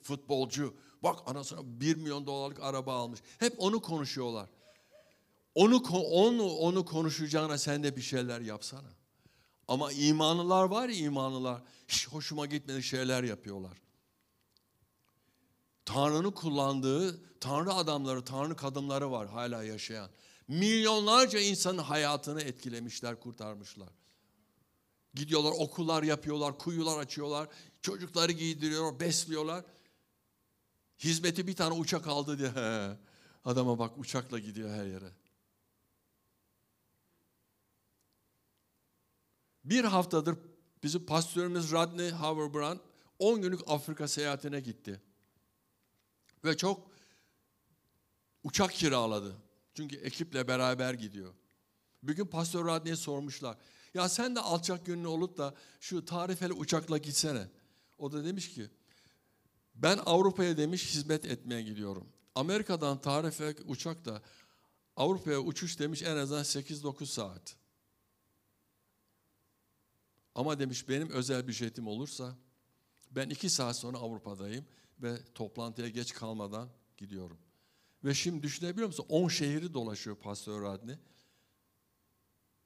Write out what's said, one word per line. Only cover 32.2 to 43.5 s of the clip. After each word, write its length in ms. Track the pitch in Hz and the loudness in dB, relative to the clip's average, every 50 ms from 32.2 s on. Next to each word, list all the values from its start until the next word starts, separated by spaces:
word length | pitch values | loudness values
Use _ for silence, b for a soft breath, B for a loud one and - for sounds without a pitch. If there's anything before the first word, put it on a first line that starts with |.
| 147 143 147 139 | 0 -2 -2 -2
diye. 120 | 139 131 | -2 -2
<laughs> 460 | 117 131 120 110 113 110 101 98 101 101 B B B B B B B B - | 0 0 0 0 0 0 -2 -4 -6 -8 B B B B B B B B -4
Adama 340 | 127 123 127 127 127 120 113 | 0 2 2 4 4 2 2
bak, 200 | 117 113 117 139 | 0 -2 -4 -8
uçakla 400 | 135 - - 135 120 127 123 117 | -10 -6 -4 -4 -4 -4 -6 -8
gidiyor 320 | 104 107 104 107 110 104 | -8 -8 -8 -8 -8 -6
her 160 | 104 104 101 | -6 -6 -6
yere. 260 | 98 92 95 95 92 92 - _ _ _ _ _ _ _ _ _ _ _ _ _ _ _ _ _ _ _ _ _ _ _ _ _ _ _ _ _ _ _ _ _ _ _ _ _ _ _ _ _ _ _ _ _ _ _ _ _ _ _ _ _ _ _ _ _ _ _ _ _ _ _ _ _ _ _ _ _ _ _ _ _ _ _ _ _ _ _ _ _ _ _ _ _ _ _ _ - | -6 -8 -10 -12 -14 -18 -20 _ _ _ _ _ _ _ _ _ _ _ _ _ _ _ _ _ _ _ _ _ _ _ _ _ _ _ _ _ _ _ _ _ _ _ _ _ _ _ _ _ _ _ _ _ _ _ _ _ _ _ _ _ _ _ _ _ _ _ _ _ _ _ _ _ _ _ _ _ _ _ _ _ _ _ _ _ _ _ _ _ _ _ _ _ _ _ _ -2
Bir 200 | 131 196 254 247 | 2 4 6 6
haftadır 540 | 220 190 185 180 180 180 160 151 165 165 165 - - - - _ _ _ _ - | 6 6 6 4 4 4 2 4 2 0 0 -4 -14 -20 -20 _ _ _ _ -2
bizim 240 | 147 151 175 170 | -2 0 -2 0
pastörümüz 640 | - 156 160 165 165 - 175 175 180 175 175 165 156 156 | 2 2 2 2 2 0 -2 -2 0 0 -2 0 2 2
Rodney 380 | 165 170 170 170 175 175 175 | 2 2 2 0 -2 -4 -4
Haverbrand 720 | 165 165 156 156 156 156 151 147 143 151 147 147 175 185 - b b b b b b - | -4 -2 -2 -2 0 0 -2 -2 -2 -2 -2 -2 -2 -6 -8 b b b b b b 2
on 240 | 185 208 233 220 196 | 4 6 6 6 4
günlük 180 | 180 | 2